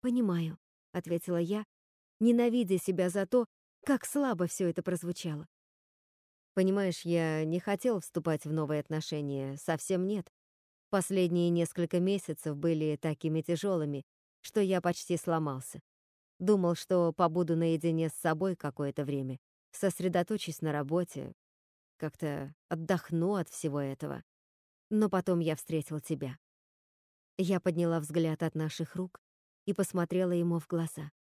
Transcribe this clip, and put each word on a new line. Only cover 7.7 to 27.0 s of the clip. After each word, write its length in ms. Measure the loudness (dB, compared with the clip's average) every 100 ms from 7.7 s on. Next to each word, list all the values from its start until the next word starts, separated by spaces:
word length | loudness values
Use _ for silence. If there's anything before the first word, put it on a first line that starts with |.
| 0 2 0
вступать 440 | -2 -4 0 -2
в 80 | 0
новые 280 | -2 0 -2
отношения, 760 | -2 -4 -4 -4 -4 -4 -4 -6
совсем 500 | -4 -4 0 0 0
нет. 240 | -2 -6 _ _ _ _ _ _
Последние 600 | 0 2 2 4 4 4
несколько 480 | 4 2 0 0 2
месяцев 580 | 2 0 -2 -6 -4 -2
были 400 | 0 2 0 0
такими 400 | -2 -2 0 0
тяжёлыми, 640 | 0 -2 0 0 0 -4 -10 _ _ _
что 180 | -4 0
я 200 | 2 2
почти 360 | 0 -2 -2 -2
сломался. 640 | 0 0 0 -4 -8 -14 _ _ _ _ _ _
Думал, 360 | 2 4 4
что 380 | 0 2 2 2
побуду 440 | 2 2 2 0 2
наедине 540 | 2 2 2 0 0
с 40 |
собой 420 | 0 0 0 -2 -2
какое-то 480 | -6 -4 -4 -4
время, 340 | -4 -2 -4 -8 _ _ _
сосредоточусь 880 | -2 -2 0 0 0 0 -4 -6 -4
на 120 | -2
работе, 600 | -2 0 -2 -2 -6 -12 -14 _ _ _ _ _ _
как-то 580 | -10 -6 -6 -4 -8 -14 _
отдохну 680 | -6 0 -2 0 0 0 0
от 120 | -4
всего 320 | -6 -4 -2
этого. 420 | -4 -6 -8 -8 -12 _ _ _ _ _ _
Но 180 | 0 2
потом 320 | 2 2 2
я 160 | 2 -2
встретил 440 | -2 -4 -2 -8
тебя». 380 | -4 -4 -4 -10 _ _ _ _ _ _